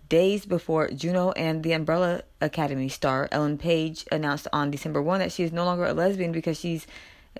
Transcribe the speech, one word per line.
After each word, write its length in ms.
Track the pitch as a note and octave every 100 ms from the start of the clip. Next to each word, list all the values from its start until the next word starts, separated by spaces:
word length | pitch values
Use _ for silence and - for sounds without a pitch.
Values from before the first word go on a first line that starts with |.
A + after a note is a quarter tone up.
| -
days 380 | D#3+ F#3+ G#3 G3
before 440 | F3 - D#3+ D#3
Juno 420 | C3+ D#3+ F3+ F3+
and 300 | - E3 D#3+
the 100 | D#3+
Umbrella 500 | D#3+ D#3 E3 F3+ F3 - -
Academy 480 | D3+ - D3 C3+ C3
star 400 | - C#3+ C3 C#3+
Ellen 240 | D3 D3 D3
Page 480 | E3+ E3 D#3+ D#3+ -
announced 340 | D#3 D3+ C#3+ -
on 180 | D3 C#3+
December 300 | C#3+ D#3+ D3
one 200 | D3 F#3+
that 120 | F3+
she 100 | -
is 100 | E3+
no 120 | E3+
longer 220 | F3 F3+ F3
a 80 |
lesbian 380 | D#3+ F3+ G3 F3
because 260 | E3 E3+ D#3
she's 280 | F3 E3 - - - - -